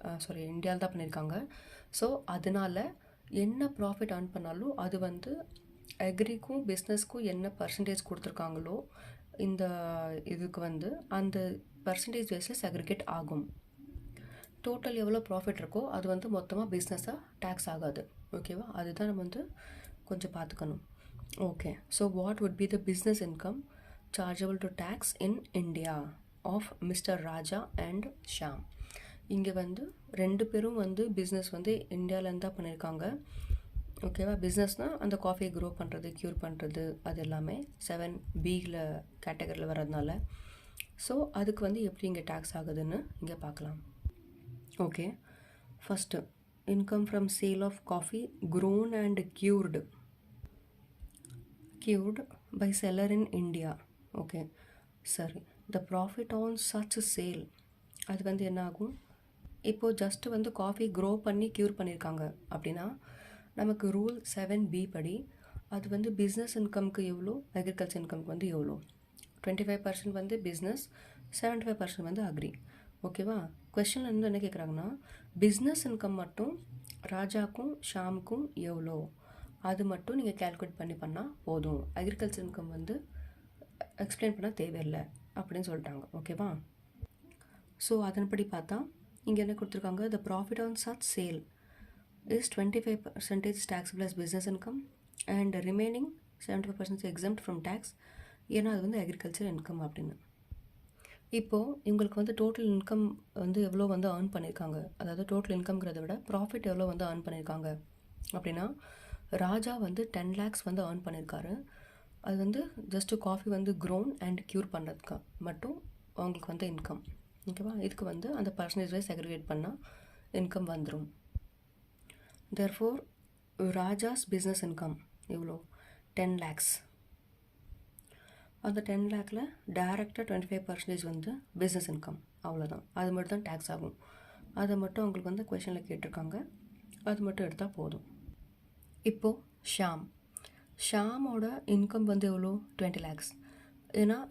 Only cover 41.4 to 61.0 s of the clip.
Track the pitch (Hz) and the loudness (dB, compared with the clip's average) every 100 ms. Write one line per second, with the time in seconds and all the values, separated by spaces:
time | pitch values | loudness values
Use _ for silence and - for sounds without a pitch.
41.4 | 202 214 202 214 208 - 190 180 160 160 | 2 2 2 2 0 0 -2 -2 -2 -4
42.4 | 156 170 160 156 160 160 - - 165 165 | -4 -4 -2 -2 0 -2 -4 -8 -8 -6
43.4 | 151 147 151 151 - - - - - - | -8 -6 -6 -8 -10 -6 -6 -6 -14 -18
44.4 | - - - - 175 170 180 - - - | -16 -16 -8 0 0 0 -2 -4 -12 -20
45.4 | - - - - - 196 - 165 - - | -20 -20 -20 -10 -4 -2 0 -2 -4 -12
46.4 | - - - 202 196 208 208 208 196 - | -20 -8 2 4 4 4 4 4 2 4
47.4 | 196 190 202 196 - 180 175 220 240 - | 4 4 2 0 -2 -2 0 -4 -4 -4
48.4 | 165 180 190 202 226 226 208 196 185 - | 0 4 6 6 6 4 4 4 0 2
49.4 | 196 202 185 151 - - - - - - | 6 8 6 0 -4 -12 -20 -20 -20 -16
50.4 | - - - - - - - - - - | -16 -16 -20 -20 -20 -16 -16 -16 -18 -16
51.4 | - - - - 220 202 196 214 - - | -18 -20 -20 -4 4 4 4 -2 -6 -14
52.4 | - 196 196 196 196 185 202 208 214 180 | -10 0 2 4 2 4 4 4 4 2
53.4 | 175 165 160 156 - - - - 156 165 | 0 0 -2 -4 -10 -20 -10 -6 -4 -4
54.4 | 160 - - - - - - - 165 175 | -6 -10 -20 -20 -20 -12 -4 -2 -2 -6
55.4 | - - - 202 180 185 190 196 233 220 | -14 -18 -4 -4 0 0 0 -2 -2 0
56.4 | 226 226 - 214 214 226 214 - 180 170 | 0 0 0 0 0 0 2 2 0 -2
57.4 | - - - - - - - 190 190 190 | -6 -14 -20 -20 -18 -10 -4 -2 0 2
58.4 | 190 185 180 180 214 269 - - - - | 2 0 -2 -2 -4 -6 -14 -20 -20 -20
59.4 | - - - 214 226 220 196 196 254 220 | -18 -4 0 2 2 4 2 0 -2 0
60.4 | 220 220 196 202 226 180 | 0 0 0 2 0 2